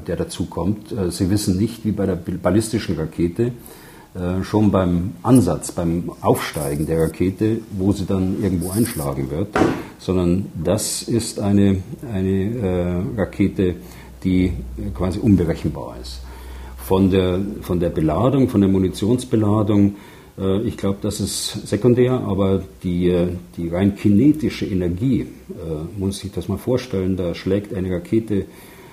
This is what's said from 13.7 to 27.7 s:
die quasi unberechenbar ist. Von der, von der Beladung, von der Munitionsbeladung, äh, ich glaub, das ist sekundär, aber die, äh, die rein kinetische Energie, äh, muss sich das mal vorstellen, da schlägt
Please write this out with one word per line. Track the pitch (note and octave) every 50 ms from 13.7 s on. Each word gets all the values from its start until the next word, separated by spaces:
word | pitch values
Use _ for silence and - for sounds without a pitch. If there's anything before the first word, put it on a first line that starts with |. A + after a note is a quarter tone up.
| F2 F2 - - - - - - - - -
die | F#2+ F#2 F#2 F2+ F2+ - - - - - - G#2+ G2+ -
quasi | - F2+ F#2+ - G#2
unberechenbar | - A2 G2 E2+ E2+ D#2+ D#2+ - - D#2+ - C#2 A#1+ A#1 A#1 B1 A#1+
ist. | - - - - - - - - - - - - - -
Von | - - - G2 F#2+ G2 F#2+
der, | F#2 F#2+ F#2 F#2 F2+ F#2 G2+ G2 - - -
von | - F#2 F2
der | F2 E2+
Beladung, | E2 F2+ D#2+ D#2 D#2 F2 A2 C3 C3 C#3 B2+ -
von | - G#2
der | G2 G2
Munitionsbeladung, | F#2+ F#2+ F#2+ F2+ F2 - G#2 G2+ B2+ B2+ B2+ - - A2 G#2+ G#2 G#2+ G#2+ G#2 G2+ G#2+ G2+ G2+ G2+ G2+ - - - - - - - - -
äh, | F#2+ F#2+ F#2+ G2+ A#2+
ich | A2+ -
glaub, | - - G2 G2 -
das | - G#2 F#2+ -
ist | G#2 F2+ - - - - - G2+ -
sekundär, | - G#2 G2 B2+ B2 A#2+ B2 B2 B2 B2+
aber | B2 G2+ G#2 G2 F#2 G2 F#2+ G2 F#2 F2+ - - - -
die, | F#2 F2 F2 F2+ F2
äh, | F2+ F2 F2 F2 F2+ F2 - - -
die | - E2+ E2
rein | E2+ F2 G2 G2+ G2
kinetische | - - G#2 G2+ G2+ B2+ D3+ D3+ D3+ - A#2 - - -
Energie, | - G2+ F2+ F2+ F2 F2 F2+ A#2 C3+ A#2+ D2+ -
äh, | - - - - - - - E2+ E2 D#2+ D2+ D#2+ F#2 G2+ G2+
muss | F#2+ G2 G2 -
sich | - F#2+ -
das | F#2 F2 -
mal | G2 F#2+
vorstellen, | - B2+ B2+ B2+ - - - F#2+ F#2 F#2 F#2+
da | F2+ F2+ E2+ E2+
schlägt | - - G2 F#2+ G2+ G2+ -